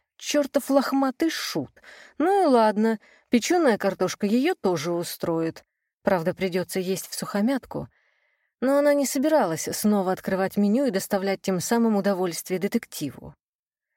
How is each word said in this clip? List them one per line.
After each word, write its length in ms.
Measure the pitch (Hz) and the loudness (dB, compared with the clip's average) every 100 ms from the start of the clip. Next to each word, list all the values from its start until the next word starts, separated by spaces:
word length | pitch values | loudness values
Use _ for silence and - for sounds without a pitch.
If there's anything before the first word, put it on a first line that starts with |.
| _ _ | _ _
"Чертов 540 | - 294 277 277 - | -2 0 0 0 2
лохматый 580 | 277 - 269 269 - 330 | 2 2 0 -2 0 -2
шут! 400 | - - 165 127 - - - - - | -2 -6 -6 -8 -12 -20 -20 -14 -2
Ну 260 | 320 403 | 2 4
и 40 | 339 | 4
ладно, 520 | 240 220 202 220 220 - _ _ | 6 4 2 0 0 -8 _ _
печеная 480 | 240 - 349 302 202 | 0 2 2 4 2
картошка 480 | 196 185 185 - 208 | 0 0 -2 -2 0
ее 300 | 240 302 381 | 0 0 0
тоже 360 | 196 170 165 | 0 0 -2
устроит. 720 | 170 170 - - 165 165 - - _ _ _ | -4 -4 -6 -4 -2 -2 -6 -16 _ _ _
Правда, 320 | - 185 165 | 0 0 0
придется 460 | - 190 180 175 190 | -2 -2 -2 -4 -4
есть 280 | 180 185 - | -4 -4 -6
всухомятку". 800 | - 180 202 220 277 - 147 139 _ _ _ _ _ _ _ | -10 -6 0 0 0 -4 -10 -12 _ _ _ _ _ _ _
Но 200 | 254 285 | 0 2
она 160 | 294 285 | 4 2
не 100 | 269 | 0
собиралась 640 | 277 294 311 190 160 - | 0 2 2 2 -2 -6
снова 400 | - 214 208 185 | -2 2 2 2
открывать 460 | 185 - 185 190 - | -2 -2 -2 -2 0
меню 280 | 208 226 277 | 0 2 0
и 60 | |
доставлять 500 | 190 - 202 196 190 | -2 -2 -2 -2 -4
тем 160 | - 185 | -2 -4
самым 360 | - 233 226 202 | 0 2 2 2
удовольствие 640 | 202 185 185 165 - 185 | 0 0 -2 -4 -6 -4
детективу. 760 | 196 233 - - 143 - - - _ _ _ _ _ | -2 -4 -4 -8 -10 -10 -16 -20 _ _ _ _ _